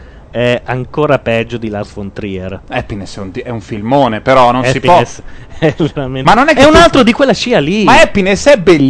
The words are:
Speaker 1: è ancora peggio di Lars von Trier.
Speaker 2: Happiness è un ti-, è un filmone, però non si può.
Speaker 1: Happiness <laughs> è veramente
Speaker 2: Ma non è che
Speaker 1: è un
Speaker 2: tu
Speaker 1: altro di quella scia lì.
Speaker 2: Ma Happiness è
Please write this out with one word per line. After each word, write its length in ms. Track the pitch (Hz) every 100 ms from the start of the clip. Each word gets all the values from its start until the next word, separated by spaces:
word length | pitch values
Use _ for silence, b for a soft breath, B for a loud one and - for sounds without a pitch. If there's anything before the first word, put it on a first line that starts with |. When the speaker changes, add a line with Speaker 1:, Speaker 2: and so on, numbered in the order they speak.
| b b b
Speaker 1:
è 320 | 117 123 120
ancora 540 | - 127 123 - 147 135
peggio 380 | - 113 113 117
di 100 | 110
Lars 240 | 104 104
von 200 | - 98
Trier. 480 | 110 107 92 92 95 -
Speaker 2:
Happiness 480 | 131 - 107 90 -
è 40 |
un 100 | 95
ti-, 80 | 92
è 100 | 123
un 100 | 113
filmone, 600 | - 110 110 139 127 107
però 300 | - 135 120
non 120 | 123
si 160 | 123 -
può. 120 | 147
Speaker 1:
Happiness 300 | 175 123 -
<laughs> 360 | - - - -
è 160 | 160 -
veramente 520 | 160 - 131 131 131
Speaker 2:
Ma 60 |
non 140 | 214 294
è 60 |
che 60 | 262
Speaker 1:
è 40 | 285
un 60 |
Speaker 2:
tu 60 | 320
Speaker 1:
altro 240 | 339 277
di 100 | 220
quella 200 | - 269
scia 240 | 202 240 220
lì. 260 | 143 208
Speaker 2:
Ma 160 | 208 262
Happiness 460 | - 208 185 196 277
è 80 | 277 170 160 135